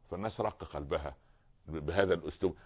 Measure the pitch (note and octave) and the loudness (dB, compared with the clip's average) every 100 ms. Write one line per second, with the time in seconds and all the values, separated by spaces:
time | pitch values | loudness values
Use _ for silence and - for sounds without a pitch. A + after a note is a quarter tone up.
0 | - F2 G#2+ - G#2+ - E2+ D2 D2 D#2+ | -8 -4 -4 0 -2 -2 -8 -6 0 0
1 | D2 - - - - - - D#2+ D2+ F2+ | -2 -8 -20 -20 -20 -20 -8 -6 0 2
2 | F#2+ E2+ D#2 - F#2 - | 4 4 2 0 0 0